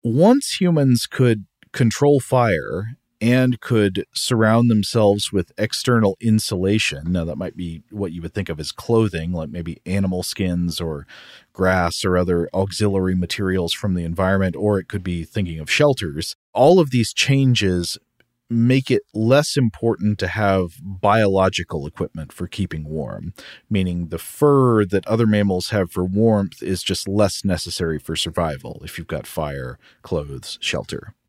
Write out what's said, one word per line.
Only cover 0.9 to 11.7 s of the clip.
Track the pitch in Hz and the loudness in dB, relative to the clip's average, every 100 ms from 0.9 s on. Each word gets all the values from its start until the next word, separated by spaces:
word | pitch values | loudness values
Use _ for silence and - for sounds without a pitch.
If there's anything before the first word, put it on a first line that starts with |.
| 120 - | 2 0
could | - 123 110 95 _ _ | 0 2 2 -4 _ _
control | - 123 - 143 143 | 0 0 4 4 4
fire | - 127 117 82 50 78 110 131 _ _ | 4 2 2 0 -2 -6 -6 -12 _ _
and | 110 127 127 123 | 2 4 2 -2
could | - 113 101 95 - | 0 2 2 0 -8
surround | - - 120 107 117 120 | -8 -2 2 4 6 4
themselves | 107 98 117 107 104 - | 2 2 4 4 4 0
with | 98 87 - | -2 -4 -4
external | 107 - - 117 104 95 | -4 -2 2 2 2 0
insulation. | 113 107 - 98 92 107 - 71 78 | 0 0 0 -2 0 0 0 -4 -4
Now, | 90 | -2
that | 82 76 | -2 -6
might | 90 - | -10 -8
be | 87 82 _ | -10 -12 _
what | 104 95 | -8 -8
you | 85 | -8
would | 85 | -8
think | - 92 | -8 -6
of | 76 | -8
as | 76 | -8
clothing, | - - 117 107 85 82 | -12 0 2 2 -2 -6
like | 87 78 | -6 -6
maybe | 87 85 - - | -8 -10 -10 -4
animal | 98 95 90 | -2 0 -2
skins | 87 - 95 87 87 80 | -6 -4 -2 -2 -4 -4
or | 85 76 - - - - _ | -8 -8 -12 -20 -20 -20 _
grass | - 92 | -2 2